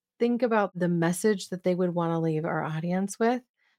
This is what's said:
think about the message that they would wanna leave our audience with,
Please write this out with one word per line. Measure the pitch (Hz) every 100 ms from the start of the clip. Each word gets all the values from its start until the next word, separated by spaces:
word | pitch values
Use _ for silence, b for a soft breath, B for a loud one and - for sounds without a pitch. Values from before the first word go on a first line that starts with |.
| _ -
think | 233 240
about | 247 220 196 175
the | 175
message | 170 165 175 214 202 -
that | 180
they | 185 180
would | 180
wanna | 175 165 165
leave | 165 156 165
our | 160
audience | 151 160 170 185 196 -
with, | 226 247 - _ _